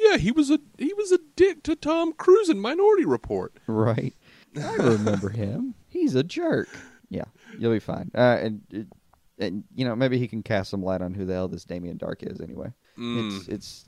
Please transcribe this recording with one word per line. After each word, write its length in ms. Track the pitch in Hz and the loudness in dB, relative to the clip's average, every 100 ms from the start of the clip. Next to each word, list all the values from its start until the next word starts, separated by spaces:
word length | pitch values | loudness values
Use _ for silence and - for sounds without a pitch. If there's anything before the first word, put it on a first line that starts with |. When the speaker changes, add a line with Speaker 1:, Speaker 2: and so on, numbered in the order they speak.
Speaker 1:
yeah, 160 | 427 330 | 6 6
he 160 | 175 | 2
was 180 | 311 277 | 2 2
a, 80 | 302 - - | 2 -2 -6
he 140 | 294 | -6
was 180 | 403 392 | -4 0
a 80 | 359 311 - | 0 0 4
dick 260 | 381 311 | 4 4
to 140 | 294 320 | -6 -4
Tom 360 | 285 330 339 | 0 0 0
Cruise 360 | - - 403 359 | 0 6 6 6
in 100 | 196 | 0
Minority 460 | 214 330 403 403 | 0 2 4 6
Report." 480 | 196 120 - 98 90 - - | 4 0 0 -4 -4 -10 -4
Speaker 2:
Right. 480 | 110 113 113 135 - _ - _ 147 | 2 2 2 -4 -10 _ -20 _ -10
I 140 | 349 | -4
remember 540 | 440 123 107 107 101 98 | 2 4 4 2 0 -2
Speaker 1:
<laughs> 20 | |
Speaker 2:
him. 440 | 113 98 139 262 - _ | -4 -4 -4 -6 -10 _
He's 280 | 359 302 127 | -2 0 0
a 80 | |
jerk. 440 | 165 320 339 135 - - - - - | -2 -2 -2 -2 -4 -12 -20 -20 -12
Yeah, 180 | - - _ - - | -10 -10 _ -20 -4
you'll 160 | 117 | 0
be 60 | 107 | 0
fine. 320 | - - 90 | -2 -10 -6
Uh, 260 | - 123 117 | 2 2 2
and, 480 | 104 107 - - 214 - _ _ _ - | -2 -8 -10 -12 -12 -18 _ _ _ -8
and 240 | 95 98 - | -6 -6 -10
you 120 | - | -4
know, 100 | 127 | -4
maybe 240 | 113 135 127 | 0 0 0
he 80 | 120 | -2
can 160 | 113 | -6
cast 280 | - 104 92 | -2 -2 -2
some 120 | 98 | -4
light 200 | 92 92 | -2 -2
on 120 | 90 | -4
who 100 | 98 | -6
the 100 | 92 | -4
hell 120 | 92 92 | -4 -4
this 180 | 87 | -8
Damien 340 | - 90 87 82 | -10 -10 -10 -8
Dark 260 | 85 - | -8 -8
is. 160 | - - | -10 -10
Anyway, 320 | - - - - _ - | -12 -10 -12 -14 _ -12
Speaker 1:
Mm. 400 | 120 120 110 98 | -6 -4 -4 -8
Speaker 2:
it's, 100 | 85 | -8
it's, 360 | 101 - - | -10 -10 -20